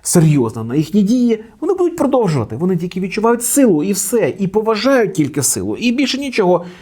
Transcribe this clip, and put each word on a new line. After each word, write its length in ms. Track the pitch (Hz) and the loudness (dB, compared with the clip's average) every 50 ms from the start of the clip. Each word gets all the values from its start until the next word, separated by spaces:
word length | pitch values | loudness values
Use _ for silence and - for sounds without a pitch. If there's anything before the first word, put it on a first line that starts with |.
серйозна 640 | - - - 175 160 156 151 139 117 107 - 117 110 | -8 0 2 4 4 6 4 4 2 0 -2 -6 -6
на 120 | 117 123 | -2 -2
їхні 260 | 151 156 - - 214 | -2 -2 0 0 0
дії, 420 | 196 196 247 254 240 240 220 214 - - - _ | 2 2 2 2 2 0 0 -2 -4 -16 -12 _
вони 120 | 302 370 370 | -2 -2 0
будуть 240 | 370 359 339 339 | 0 0 -2 0
продовжувати. 580 | - 311 254 302 254 226 180 151 131 107 - 110 | 0 0 2 2 2 2 2 0 0 -2 -4 -4
Вони 220 | 123 175 185 190 | -4 -2 -2 0
тільки 220 | 165 180 175 - 190 | -2 -4 -6 -6 -6
відчувають 440 | 185 185 - 214 208 233 240 233 240 | -6 -4 -4 0 0 0 0 0 -2
силу 400 | - - 285 269 226 175 151 151 | -2 2 4 4 4 4 2 2
і 80 | 202 | 0
все, 420 | 202 196 - - 247 226 185 131 - - | -2 -2 -2 -2 0 0 0 0 -2 -2
і 80 | 196 | -4
поважають 640 | 185 190 220 208 220 220 202 226 262 277 - 214 180 - | -2 0 0 0 0 -2 0 0 2 2 2 2 0 0
тільки 300 | - 147 127 - 151 131 | -2 -2 -2 -2 -2 -2
силу, 320 | - - 110 90 104 104 | -2 -2 -2 -4 -4 -4
і 160 | 107 220 247 | -2 -2 -2
більше 260 | 233 269 277 247 - | 0 0 -2 -2 -2
нічого. 480 | 262 285 269 240 - 196 180 180 165 175 - - - | -4 -6 -4 -2 0 2 2 2 0 -2 -8 -16 -20